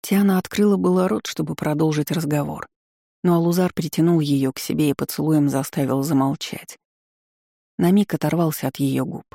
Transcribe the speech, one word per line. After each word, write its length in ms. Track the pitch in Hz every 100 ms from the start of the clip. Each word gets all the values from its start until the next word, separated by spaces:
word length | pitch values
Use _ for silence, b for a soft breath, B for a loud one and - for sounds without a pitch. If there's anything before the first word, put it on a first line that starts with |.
Тиана 360 | - 196 202 185
открыла 400 | - - 208 190
было 320 | 180 185 185
рот, 180 | 214 -
чтобы 280 | - 151 156
продолжить 560 | 156 151 160 151 147
разговор, 560 | 156 147 147 143 - - _ _ _ _ _
но 120 | 180 175
Алузар 380 | 170 175 180
притянул 460 | - 156 - 165 170
ее 340 | 147 143 135
к 60 | -
себе 320 | - - 151
и 20 |
поцелуем 560 | 135 143 - 151 156 143
заставил 540 | 135 135 - 135 131
замолчать. 760 | 139 143 135 156 - - - - _ _ _ _ _ _ _ _ _ -
На 140 | 175
миг 220 | 196 202
оторвался 540 | 156 151 160 165 151 135
от 100 | -
ее 280 | 139 131 131
губ. 200 | - -